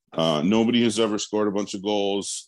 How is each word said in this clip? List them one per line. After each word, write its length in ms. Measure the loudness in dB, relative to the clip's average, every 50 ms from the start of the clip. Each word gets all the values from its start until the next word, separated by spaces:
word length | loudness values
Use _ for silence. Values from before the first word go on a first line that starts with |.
| _ _ -4
Uh, 280 | 0 0 2 2 2 2
nobody 360 | 2 4 4 4 4 2 2 2
has 120 | 2 2
ever 200 | 2 0 0 0 -4
scored 300 | -4 -4 -2 0 0 0
a 20 |
bunch 220 | 0 -2 -4 -4 -8
of 100 | -6 -4
goals 600 | -2 0 0 0 0 -2 -2 -4 -6 -10 -12 -12